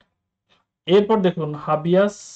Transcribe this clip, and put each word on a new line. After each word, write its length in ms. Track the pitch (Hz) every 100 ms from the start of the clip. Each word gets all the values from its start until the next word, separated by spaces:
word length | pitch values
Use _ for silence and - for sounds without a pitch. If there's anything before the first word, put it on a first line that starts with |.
| _ _ _ _ _ _ _ _ -
এরপর 300 | 196 208 220
দেখুন 300 | 185 175 151
habeas 600 | 147 - 147 165 185 208 - -